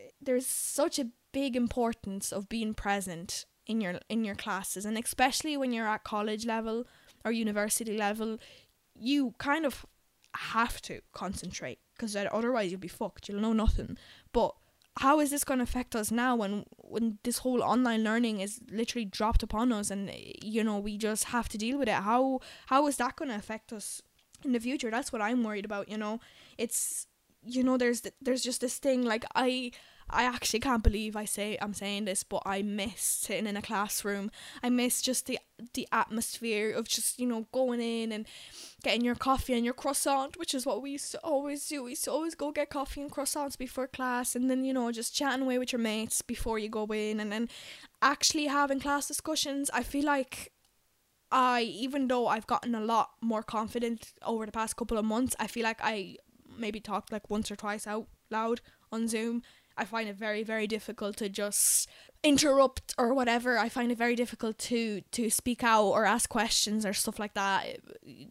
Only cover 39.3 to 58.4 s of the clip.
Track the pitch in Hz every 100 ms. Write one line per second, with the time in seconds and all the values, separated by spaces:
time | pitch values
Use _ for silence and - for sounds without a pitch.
39.3 | 262 - 240 233 254 277 285 311 277 269
40.3 | 349 339 269 254 208 277 277 - - -
41.3 | 277 285 285 - 294 240 - - 269 330
42.3 | 320 285 294 285 294 285 - 285 - 277
43.3 | 311 285 - 254 - 254 - 254 247 247
44.3 | 247 254 254 262 262 233 233 233 - 285
45.3 | 254 262 254 254 247 226 214 226 - -
46.3 | 240 - 220 214 220 214 214 214 214 214
47.3 | 214 233 - - - - _ 254 285 -
48.3 | 320 294 277 285 269 285 285 277 294 -
49.3 | 311 302 277 277 247 247 285 294 285 254
50.3 | - - _ _ _ _ _ _ _ _
51.3 | 262 254 247 233 175 262 285 254 247 233
52.3 | 220 - 247 247 233 214 226 - _ 226
53.3 | 220 226 226 214 240 233 226 - - -
54.3 | 226 214 226 220 - 226 226 220 220 254
55.3 | - 214 240 226 226 - 214 180 - _
56.3 | _ - 196 220 214 - 202 - 214 -
57.3 | 208 208 202 214 214 214 214 - - _
58.3 | 220